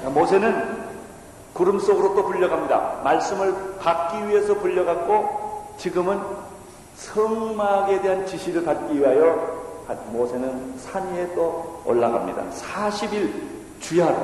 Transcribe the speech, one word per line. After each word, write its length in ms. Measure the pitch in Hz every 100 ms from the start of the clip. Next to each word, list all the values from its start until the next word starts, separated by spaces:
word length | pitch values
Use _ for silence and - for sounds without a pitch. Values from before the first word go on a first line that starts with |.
| 131
모세는 720 | 143 170 190 220 - - - - - - - - - -
구름 260 | - 180 202
속으로 360 | - 185 190
또 100 | 208 185
불려갑니다. 720 | 180 180 156 151 110 - -
말씀을 500 | 135 156 - 196 190 185 - -
받기 500 | - 170 220 214 208
위해서 260 | 208 208
불려갔고, 1200 | 202 185 180 170 170 170 214 403 - - - - -
지금은 400 | 185 180 180 196 - - - - - - - -
성막에 1040 | - 214 220 220 226 214 202 196 196 190
대한 260 | 190 185 190
지시를 380 | 160 175 170
받기 340 | 156 143 - 147
위하여 640 | 139 131 165 160 - - - - - 110 -
모세는 640 | 117 123 123 131 127 - -
산 340 | - 190 185
위에 180 | 180 175
또 480 | 175 165 - - -
올라갑니다. 680 | - 117 117 - 92 - -
사십 600 | - - 190 208 208 220
일 200 | 208 180 - - - - -
주야로 360 | - 165 160 -